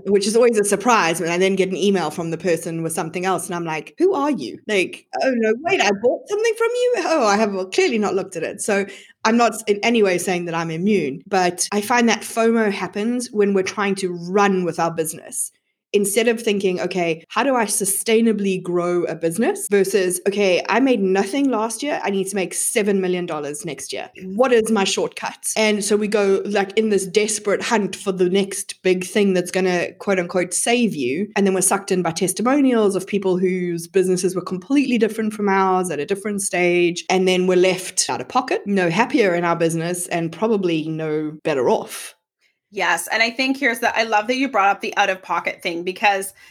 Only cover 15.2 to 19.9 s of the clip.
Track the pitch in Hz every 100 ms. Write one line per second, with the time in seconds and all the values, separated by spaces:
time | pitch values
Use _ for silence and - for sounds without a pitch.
15.2 | - - - _ _ _ _ 208 202 233
16.2 | 233 226 226 202 196 180 175 185 170 165
17.2 | - 214 269 254 208 - 190 - - 226
18.2 | 226 208 196 180 170 175 175 175 - 156
19.2 | 165 165 285 403 - 202 190